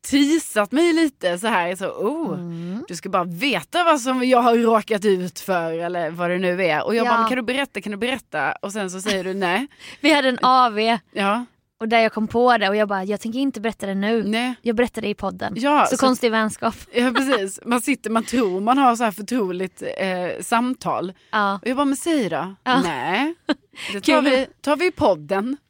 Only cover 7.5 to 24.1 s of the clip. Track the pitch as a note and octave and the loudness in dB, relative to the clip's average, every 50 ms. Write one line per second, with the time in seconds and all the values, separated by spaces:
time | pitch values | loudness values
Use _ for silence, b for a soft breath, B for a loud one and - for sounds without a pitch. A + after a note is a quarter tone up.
7.5 | B3 C4+ C#4 - _ G#3 F3+ G#3 G#3 G3 A3+ B3 C4+ A#3 - _ - D3+ C#3 D3 | -4 -4 -4 -4 _ -10 -8 -8 -6 -4 -4 -4 -4 -6 -8 _ -6 -4 -2 -2
8.5 | - - - G3+ G3 A3 G3+ F#3 F3+ F#3+ F#3+ G#3 G3+ F#3+ F3 F#3+ F#3 G3 F#3 F3 | -4 -6 -8 -8 -6 -6 -8 -8 -8 -8 -4 -2 -2 -2 -2 -4 -4 -2 -2 0
9.5 | F3+ G#3 C#4 D4 _ _ - - - _ - D4 D#4 D4 C4 C4 B3+ - - B3+ | 0 -2 -4 -6 _ _ -20 -20 -14 _ 2 4 4 4 4 2 0 2 4 4
10.5 | B3+ B3+ B3+ A#3 G#3 G#3 A3 A3+ A#3 - _ _ _ G#3 G3 G3 G#3 A#3+ B3 - | 6 6 4 4 2 0 0 0 0 0 _ _ _ -2 0 0 0 -2 -4 -8
11.5 | _ _ _ _ _ _ A3+ A3 A#3 A3+ A3+ A3 - A3 A3 G#3+ - A#3 B3 B3 | _ _ _ _ _ _ -2 2 4 4 4 2 0 -2 -4 0 2 4 6 6
12.5 | A#3+ A3+ G#3 G3 G3+ G#3+ G#3+ G3+ G3+ F#3+ F#3 G3 G#3 G3+ - A3+ A3 B3+ C#4 C#4 | 6 4 4 2 2 2 2 0 0 -4 -2 -4 -6 -4 -4 -6 -2 0 -2 -2
13.5 | - A3 G3+ A3+ - _ - G3 F#3+ G3 G3 G#3+ A#3 A3+ G3+ G3+ G#3+ A3+ A#3+ B3+ | -2 -2 -6 -6 -6 _ -6 -4 -4 -2 0 0 0 0 0 0 -2 -2 -2 -4
14.5 | B3 _ _ A#3 A3 G#3+ B3 A3 - A3 G#3 G#3 G3+ - - F#3+ F#3+ F#3 - - | -6 _ _ -2 2 2 0 0 -2 -6 -4 -4 -6 -4 -6 -6 -6 -6 -8 -6
15.5 | G3 A3+ A#3 C#4+ D4+ C#4+ G#3 - C4 - C4+ C4 B3+ - - A#3 A3 A3 A3 G#3+ | -4 -2 0 2 4 4 4 2 2 2 2 2 2 2 0 0 2 2 0 -2
16.5 | G#3+ - - A#3 - - - _ - A#3+ A#3+ B3+ A#3 C4 C4+ C4 C4 A3 G3 G3 | -4 -2 -4 -4 -4 -4 -18 _ -2 0 0 2 2 0 2 2 0 0 0 -4
17.5 | - - - A3+ A#3+ B3 - D4 C#4 - - G#3+ A3+ B3+ - - - B3+ A#3+ F#3+ | -8 -10 -4 -2 -2 -2 0 -2 -2 -2 -2 0 0 0 0 0 0 0 2 2
18.5 | F3+ F#3+ G3+ A3+ C4 C#4 C#4 B3 A#3 A3 B3 G#3+ F#3+ - G#3 - A#3+ B3+ G#3 F#3 | 0 -2 0 2 2 4 4 4 4 2 0 -2 -2 -4 -6 -4 -2 -2 -2 -2
19.5 | F3+ F3+ F#3+ F3+ _ - - - - - F#3+ F#3+ F#3 F3+ F3+ E3 - - F3+ - | -2 -4 -6 -8 _ -10 -10 -8 -6 -4 -4 -4 -4 -4 -4 -6 -6 -8 -4 0
20.5 | A#3 A3+ A#3+ B3 C4 _ - F3 C#3+ G#2+ E3 F#3 F#3+ b b b b G#3+ G3+ G3 | 0 0 2 0 -4 _ -4 -4 -2 -2 -4 -6 -10 b b b b 0 0 0
21.5 | G3 G3 - A#3 C4 C4 D4 C4+ C#4 - - E4+ E4 D4 A3+ F3+ D#3+ C#3 D#3 F#3 | -2 -2 -4 -4 -2 0 0 0 0 -2 0 0 0 0 0 -2 -2 -4 -6 -6
22.5 | G3 _ _ B3+ B3 C4+ C4 E3+ D3+ B2+ B2 D#3 F3+ G#3+ C4+ D#4 E4+ _ _ - | -10 _ _ 0 2 2 2 0 -2 -4 -2 -2 0 0 0 -2 -4 _ _ -6
23.5 | D4+ _ _ _ B B B B G3 G3+ F#3+ - | -6 _ _ _ B B B B -10 -2 0 2